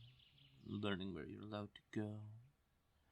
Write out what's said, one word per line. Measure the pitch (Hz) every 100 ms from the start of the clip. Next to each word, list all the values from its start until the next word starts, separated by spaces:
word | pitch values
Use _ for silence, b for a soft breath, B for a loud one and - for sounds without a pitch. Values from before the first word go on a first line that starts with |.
| - - - - - - -
learning | 104 104 95 95
where | 82
you're | 65 104
allowed | 104 107 104
to | - - 110
go. | 107 107 107 110 123 - _ _ _ b b